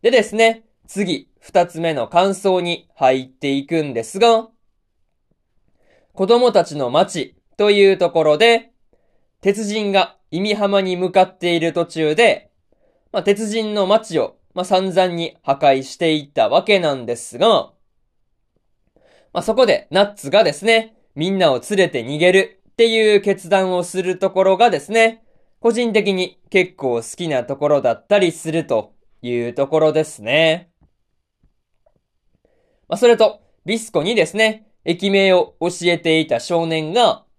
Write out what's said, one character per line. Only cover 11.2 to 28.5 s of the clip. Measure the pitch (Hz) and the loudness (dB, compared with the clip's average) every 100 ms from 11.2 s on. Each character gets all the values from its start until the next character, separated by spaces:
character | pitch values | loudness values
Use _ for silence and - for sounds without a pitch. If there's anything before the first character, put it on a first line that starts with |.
っ | 185 _ | 0 _
て | 175 170 | -2 -2
い | |
る | 165 | -2
途 | 165 165 | -4 -6
中 | 165 156 | -2 -2
で、 | 156 233 - _ _ _ _ _ _ _ | 2 2 2 _ _ _ _ _ _ _
ま | 202 | -6
あ、 | |
鉄 | 185 208 220 | -2 -2 -2
人 | 226 214 | -4 -4
の | 208 190 | -2 0
町 | 220 220 160 | 0 0 -4
を、 | 113 _ _ | -4 _ _
ま | - | -10
あ、 | |
散 | 190 185 190 | -2 -2 0
々 | 175 185 | 0 -2
に | 170 170 _ | -2 -8 _
破 | - | -6
壊 | 139 147 135 | 0 2 0
し | 131 - | -4 -4
て | 165 | -2
い | 156 | -2
っ | 143 | -4
た | - 107 | -2 0
わ | 147 | 0
け | 190 196 | 2 0
な | 165 | 0
ん | 135 117 | -4 -6
で | 120 | -10
す | - 120 | -10 -2
が、 | 208 185 - _ _ _ _ _ _ _ _ _ _ _ _ _ _ _ _ | 2 2 -2 _ _ _ _ _ _ _ _ _ _ _ _ _ _ _ _
ま | 180 | -8
あ、 | |
そ | 220 | -4
こ | 226 | 2
で | 240 147 - | 2 2 0
ナ | 175 | 0
ッ | 202 | 0
ツ | - 143 | -2 -2
が | 196 | 2
で | 214 | 2
す | - | 0
ね、 | 208 226 220 _ _ | 0 0 0 _ _
み | - 170 | -8 -4
ん | 196 | 0
な | 170 | 0
を | 127 - | 0 -2
連 | 202 | 0
れ | 175 | 0
て | 131 | -2
逃 | 117 151 | -8 0
げ | 175 | 2
る | 190 185 _ _ | 2 0 _ _
っ | |
て | - 226 | 0 2
い | 226 220 208 | 4 2 2
う | |
決 | 202 190 175 | 0 -4 0
断 | 196 190 | 0 0
を | 180 | -2
す | 175 185 | -4 -6
る | 180 185 | -4 -2
と | 190 | -2
こ | 190 | 0
ろ | 190 190 | 2 4
が | 233 | 2
で | 160 | 2
す | - | -2
ね、 | 220 226 226 _ _ _ _ | 2 2 0 _ _ _ _
個 | 233 | -2
人 | 226 240 | 0 0
的 | 208 196 | 0 0
に | 190 185 _ _ | -2 -4 _ _
結 | 190 180 | -2 -2
構 | _ 135 117 | _ -4 -4
好 | |
き | 113 - 170 | -6 -10 -4
な | 135 | -4
と | 120 139 | -4 -4
こ | 147 | 0
ろ | 147 | 0
だ | 127 | 0
っ | 117 | -4
た | _ 202 | _ 0
り | 180 | 0
す | 156 165 | -2 -6